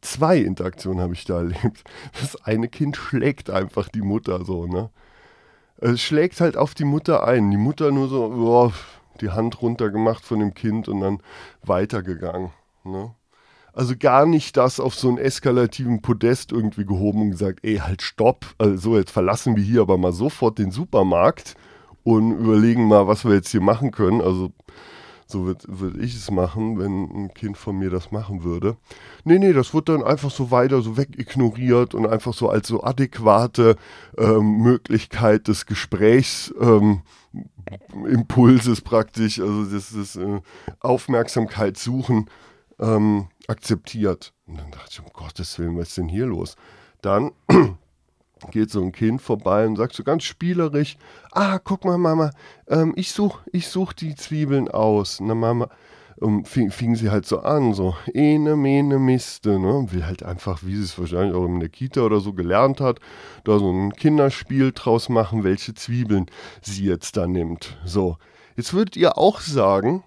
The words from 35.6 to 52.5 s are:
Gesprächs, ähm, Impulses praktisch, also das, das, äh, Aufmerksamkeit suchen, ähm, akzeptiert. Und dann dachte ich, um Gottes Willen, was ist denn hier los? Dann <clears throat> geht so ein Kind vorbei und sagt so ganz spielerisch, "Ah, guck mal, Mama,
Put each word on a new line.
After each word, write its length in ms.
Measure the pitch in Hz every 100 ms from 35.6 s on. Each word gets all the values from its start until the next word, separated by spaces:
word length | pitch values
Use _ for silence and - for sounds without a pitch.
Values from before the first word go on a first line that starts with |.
| -
Gesprächs, 880 | 104 - 95 107 127 131 - - -
ähm, 440 | 117 110 104 98 - _ _ 95 - _ 92 98 _
Impulses 880 | 104 104 120 117 - 120 127 117 113
praktisch, 580 | - 113 107 - 110 110
also 240 | 98 104
das, 300 | 101 101 92 107
das, 220 | 98 98
äh, 240 | 95 101 - - - -
Aufmerksamkeit 960 | 127 123 - 120 117 - 110 98 104 98
suchen, 520 | 120 127 131 113 107 - - _ _ _
ähm, 460 | 110 110 107 104 95 _ -
akzeptiert. 880 | 110 - 98 - 113 104 87 - _ _
Und 120 | 80
dann 120 | 71
dachte 180 | 69 -
ich, 80 | -
um 120 | 78
Gottes 440 | - 78 - 87 -
Willen, 180 | 85 85
was 120 | 85
ist 80 | -
denn 120 | 85
hier 160 | 92 127
los? 300 | 90 87 - - - _ _
Dann 300 | 101 101 139 - -
<clears throat> 300 | 185 131 90 _ _ _ _ _ _ -
geht 200 | 110 107
so 100 | 107
ein 100 | 92
Kind 300 | 90 110 127
vorbei 460 | - 107 98 101 110
und 80 | 104
sagt 180 | 123
so 100 | -
ganz 200 | 113 160
spielerisch, 720 | - - 170 175 160 147 147 - - - -
"Ah, 280 | - 202 190
guck 260 | - 196 190
mal, 120 | 175
Mama, 340 | 175 160 156 139 -